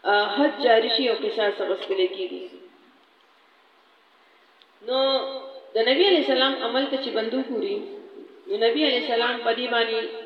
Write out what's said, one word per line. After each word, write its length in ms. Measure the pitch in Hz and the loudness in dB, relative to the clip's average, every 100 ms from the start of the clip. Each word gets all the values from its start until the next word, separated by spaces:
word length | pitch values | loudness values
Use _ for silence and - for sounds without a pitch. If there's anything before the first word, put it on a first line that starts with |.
آ، 80 | - 202 208 | 2 2 2
حد 180 | 269 294 - | 2 0 2
جاري 260 | 247 226 233 294 | 4 4 4 0
شي 80 | 254 | 0
او 80 | 214 | 0
قصاص 380 | 214 - 208 202 | -2 0 0 0
اخیستلی 480 | 185 190 - 190 185 | -4 -4 -2 0 0
کېږي، 340 | 190 180 - - - - _ _ _ _ _ _ _ _ _ _ _ _ _ _ _ _ _ _ _ - _ 214 | -2 -8 -8 -14 -18 -20 _ _ _ _ _ _ _ _ _ _ _ _ _ _ _ _ _ _ _ -20 _ -4
نو 100 | 262 269 262 269 - - - - | 0 2 0 -4 -10 -12 -18 -6
د 40 | 214 226 | 0 2
نبي 160 | 285 392 | 4 6
علیه 160 | 349 | 4
السلام 300 | 277 254 269 269 233 | 4 2 2 0 -2
عمل 180 | 254 277 | -2 0
ته 40 | 269 | -2
چې 140 | 254 220 | -2 -4
بندو 240 | 226 254 262 | -2 -4 -2
ګوري، 260 | 233 196 208 226 - - - - - - | -4 -4 -4 -8 -14 -16 -20 -20 -20 -6
نو 60 | 208 226 | 2 2
نبي 160 | 294 294 | 2 0
علیه 140 | 247 | 0
السلام 340 | 269 233 240 240 | 0 0 0 0
په 80 | 233 233 | -2 -2
دې 80 | 247 | 0
باندې 220 | 240 226 226 220 - | 0 0 -2 -4 -10